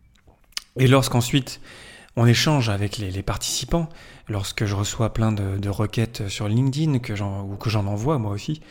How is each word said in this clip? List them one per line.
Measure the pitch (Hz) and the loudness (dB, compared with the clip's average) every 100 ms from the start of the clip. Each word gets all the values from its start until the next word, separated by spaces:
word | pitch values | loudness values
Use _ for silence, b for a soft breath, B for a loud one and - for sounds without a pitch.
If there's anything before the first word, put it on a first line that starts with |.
| _ _ _ - _ - - - | _ _ _ -20 _ -16 -10 2
Et | 131 | 6
lorsqu'ensuite | 135 127 120 117 147 131 - B B B B B - | 6 6 0 2 0 -2 -10 B B B B B 2
on | 117 | 6
échange | 120 - 147 113 | 6 4 2 2
avec | 101 104 - | 0 -2 -4
les, | 98 | -6
les | 95 | -6
participants, | 92 98 - - 131 170 160 B B B B | -4 -4 -4 -6 -2 0 -2 B B B B
lorsque | 104 98 - | -6 -4 -4
je | 107 | -2
reçois | 101 104 - 110 | 0 -2 -2 -2
plein | - 113 | 0 0
de, | 104 98 98 | 2 -2 -2
de | 98 | -2
requêtes | 98 107 - 113 - 101 | -2 -2 0 -2 -2 -6
sur | - 104 | -4 0
LinkedIn, | 113 135 135 160 131 | 2 2 2 0 0
que | 120 | -2
j'en, | 101 101 98 | -4 -4 -4
ou | 98 98 | -6 -6
que | - | -2
j'en | 107 101 | 0 0
envoie | 104 120 156 | -2 0 0
moi | 107 | -2
aussi, | 101 - 156 B | -4 -6 -8 B